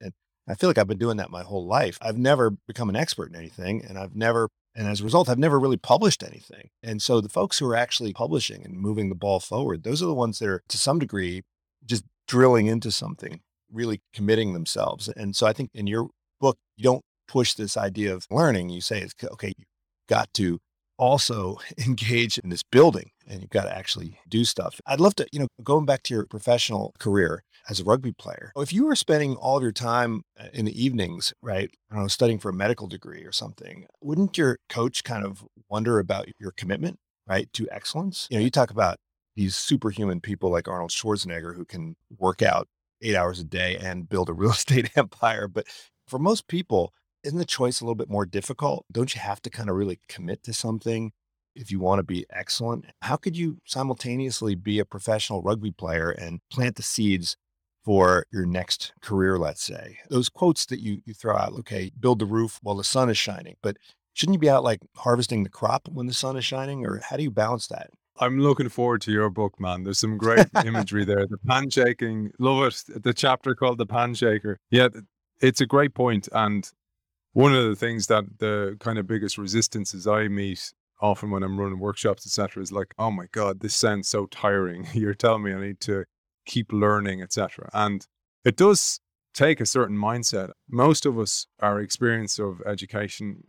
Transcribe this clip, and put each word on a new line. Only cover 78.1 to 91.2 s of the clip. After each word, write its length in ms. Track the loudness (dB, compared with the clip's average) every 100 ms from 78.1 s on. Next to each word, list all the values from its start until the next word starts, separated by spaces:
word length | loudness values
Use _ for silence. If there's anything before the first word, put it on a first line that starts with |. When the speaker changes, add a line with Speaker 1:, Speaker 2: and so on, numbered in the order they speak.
| 2 2 -2
Speaker 2:
the 380 | -2 0 -2 -4
kind 180 | -4 -4
of 100 | -2
biggest 300 | -2 -2 -6
resistances 680 | -2 0 0 -2 -6 -4 0
I 220 | 2 2
meet 420 | -2 -4 -6 -12 -16 _ _
often 280 | 0 0 -2
when 140 | -2
I'm 160 | -2 -2
running 200 | -4 -4
workshops, 460 | -4 -2 -2 -2 -4
et 60 |
cetera, 320 | -4 -4 -6
is 80 | -8
like, 220 | -8 -8 -4
"Oh 140 | -4
my 140 | -4 -6
God, 260 | -4 -2 -2
this 160 | -4 0
sounds 320 | 2 0 -2
so 200 | -4 -4
tiring. 600 | -2 2 2 0 -6 -6
<laughs> 40 |
You're 200 | -2 -2
telling 300 | 2 2 4
me 100 | 0
I 60 | -6
need 220 | -8 -8
to 240 | -4 -4 -6 _ _ _ -4
keep 260 | -4 0
learning, 500 | 2 4 4 0 -6
et 120 | -4
cetera" 360 | -2 -2 -6 -6
And 340 | 0 0 -2 -8 _ _ _ 2
it 100 | 6
does 460 | 8 8 2 -4 _ _ _
take 260 | 2 4 4
a 60 | 2
certain 320 | 2 2 0
mindset. 540 | -2 -2 -2 -2 -6 -12 -6
Most 360 | 4 6 6 2
of 140 |
us, 280 | 0